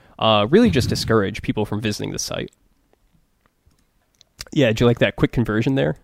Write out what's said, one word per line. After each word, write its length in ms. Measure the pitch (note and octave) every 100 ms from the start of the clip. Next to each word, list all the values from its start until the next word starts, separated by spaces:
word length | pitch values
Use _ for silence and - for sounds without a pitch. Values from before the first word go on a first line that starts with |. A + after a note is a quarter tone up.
| _ -
uh, 280 | A2+ G#2+ G#2
really 200 | F#3 A#3+
just 180 | C3+ -
discourage 540 | G2+ - A2+ G2 G#2+
people 220 | - A2
from 160 | G#2 G#2
visiting 300 | A2 G#2 G#2
the 80 | F#2+
site. 320 | - - - _ _ _ _ _ _ _ _ _ _ _ _ _ _ _ _ _ _ _ -
Yeah, 160 | D#3 B2
did 120 | A2
you 60 | A#2+
like 120 | A#2
that 180 | A#2 -
quick 160 | D#3
conversion 420 | - A2+ G#2+ C#3 C3+
there? 200 | D3 D3+